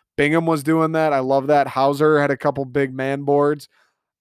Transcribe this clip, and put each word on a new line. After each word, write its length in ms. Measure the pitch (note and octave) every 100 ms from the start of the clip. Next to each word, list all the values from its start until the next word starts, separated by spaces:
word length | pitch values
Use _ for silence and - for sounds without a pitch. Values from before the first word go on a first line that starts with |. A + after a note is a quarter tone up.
| _ -
Bingham 300 | D3 D#3+ E3
was 160 | D#3
doing 300 | C#3 D#3+ D#3+
that. 200 | D#3+ D#3
I 60 | C#3
love 300 | C3 C3+ C#3
that. 180 | D3 C3
Hauser 540 | C3 C3+ C#3 D#3 D3+
had 100 | C#3+
a 60 | C3+
couple 280 | D3 C#3
big 300 | C3 C3+ C#3
man 280 | C3 C3+ C#3
boards. 440 | C#3+ C#3+ D3 D3 - _ _ _ _ -